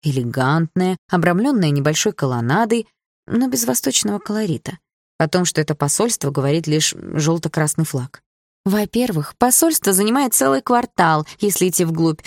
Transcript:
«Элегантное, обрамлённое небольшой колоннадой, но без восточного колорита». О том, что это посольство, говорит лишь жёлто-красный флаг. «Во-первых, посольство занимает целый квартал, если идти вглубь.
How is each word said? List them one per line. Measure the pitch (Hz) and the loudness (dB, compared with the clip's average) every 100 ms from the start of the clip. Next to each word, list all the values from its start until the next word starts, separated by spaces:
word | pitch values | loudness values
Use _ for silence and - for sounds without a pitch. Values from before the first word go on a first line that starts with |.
«Элегантное, | - 135 120 120 131 156 165 - 185 185 _ | -2 -2 -2 -2 0 2 0 0 0 -2 _
обрамлённое | 180 165 175 247 262 165 | 0 2 2 2 2 2
небольшой | 143 139 156 220 | 2 0 0 -2
колоннадой, | - 139 123 117 160 226 233 220 _ _ _ - | -2 -2 -2 0 0 2 0 -2 _ _ _ -4
но | 226 262 | -2 0
без | 247 | -2
восточного | 233 247 - 247 208 202 | -2 -2 0 -2 -2 -4
колорита». | 202 214 214 139 - 165 _ _ _ _ | -4 -4 -2 -4 -6 -14 _ _ _ _
О | 160 | 0
том, | 180 | 0
что | 175 - | 0 -2
это | 151 | -2
посольство, | 151 143 - 226 - 143 | -2 -2 0 -2 -2 -4
говорит | 143 135 156 156 | -2 0 0 0
лишь | 151 151 | 0 0
жёлто-красный | - 50 50 151 165 160 - 151 - | -4 -8 -2 0 0 -2 -2 -2 -2
флаг. | 160 139 127 - _ _ _ _ | -2 -2 -6 -12 _ _ _ _
«Во-первых, | - 208 208 226 247 165 147 - | -2 0 0 0 0 -2 -6 0
посольство | 247 240 330 311 - | 2 4 2 2 0
занимает | 185 208 247 269 | 2 2 2 0
целый | - 269 269 | 2 2 0
квартал, | - 240 240 - 175 160 151 - | 2 0 0 0 2 2 -2 -4
если | 208 185 185 | -2 0 0
идти | 170 | 0
вглубь. | 170 160 165 156 | -2 2 0 0